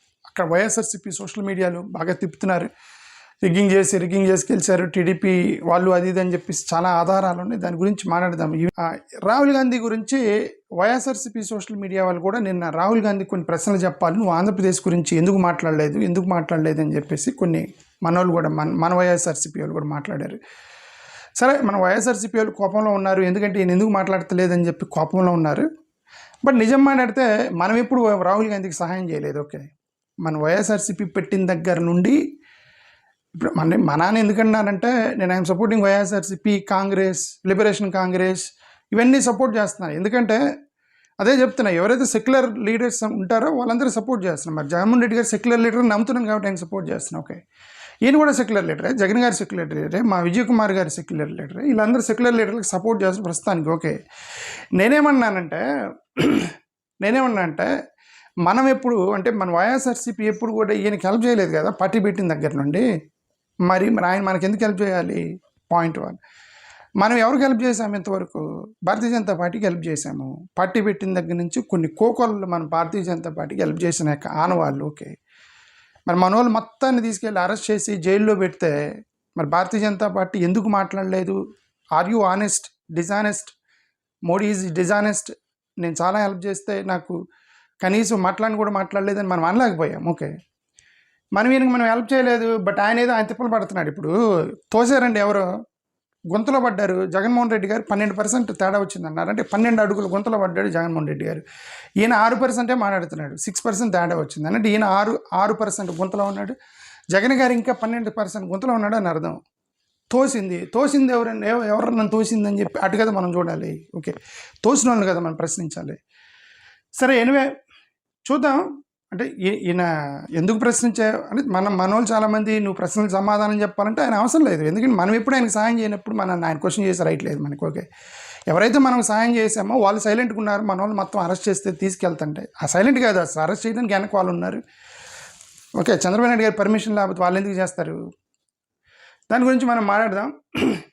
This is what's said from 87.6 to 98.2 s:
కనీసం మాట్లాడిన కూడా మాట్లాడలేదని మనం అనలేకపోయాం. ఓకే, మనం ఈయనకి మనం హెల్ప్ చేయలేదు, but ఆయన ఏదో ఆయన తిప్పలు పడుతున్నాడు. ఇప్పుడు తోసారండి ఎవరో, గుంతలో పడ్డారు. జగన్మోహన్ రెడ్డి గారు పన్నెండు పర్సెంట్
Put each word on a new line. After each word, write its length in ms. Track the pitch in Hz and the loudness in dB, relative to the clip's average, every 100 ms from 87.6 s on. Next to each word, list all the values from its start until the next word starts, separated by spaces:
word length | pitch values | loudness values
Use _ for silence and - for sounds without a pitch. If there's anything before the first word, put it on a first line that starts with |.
| _ _ | _ _
కనీసం 400 | 185 208 202 214 | 0 2 2 0
మాట్లాడిన 360 | 185 190 220 214 | 0 0 -2 -2
కూడా 140 | 208 | -2
మాట్లాడలేదని 560 | 202 190 202 196 202 196 | -2 -4 -2 -2 -2 -2
మనం 180 | 180 165 | 0 0
అనలేకపోయాం. 600 | 214 247 165 151 160 165 | 2 2 0 -4 -4 -4
ఓకే, 280 | 160 151 156 - _ _ _ _ _ _ _ _ | -4 -6 -10 -18 _ _ _ _ _ _ _ _
మనం 180 | 196 233 | 0 4
ఈయనకి 180 | 262 254 | 4 4
మనం 160 | 247 233 | 2 2
హెల్ప్ 280 | 233 226 | 0 0
చేయలేదు, 440 | 269 247 240 226 226 | 2 2 2 0 0
but 220 | 185 202 | 0 0
ఆయన 200 | 202 233 | 2 2
ఏదో 140 | 240 | 2
ఆయన 120 | 226 214 | 0 -2
తిప్పలు 220 | 226 247 | -4 -2
పడుతున్నాడు. 420 | 220 190 185 151 | -2 -2 -4 -4
ఇప్పుడు 540 | 151 156 185 226 180 - - _ | -4 -2 2 2 2 0 -6 _
తోసారండి 480 | 214 240 269 247 214 | 2 4 4 2 2
ఎవరో, 460 | 202 202 180 208 233 _ _ _ _ _ 170 | 0 0 -2 -4 -12 _ _ _ _ _ -4
గుంతలో 260 | 196 226 269 | -2 0 0
పడ్డారు. 460 | 247 190 202 185 190 | 0 0 -2 -2 -2
జగన్మోహన్ 460 | 180 214 240 233 | -2 2 2 2
రెడ్డి 160 | 220 196 | 0 -2
గారు 140 | 226 | -4
పన్నెండు 320 | - 202 214 | -2 -2 -2
పర్సెంట్ 380 | 196 | -2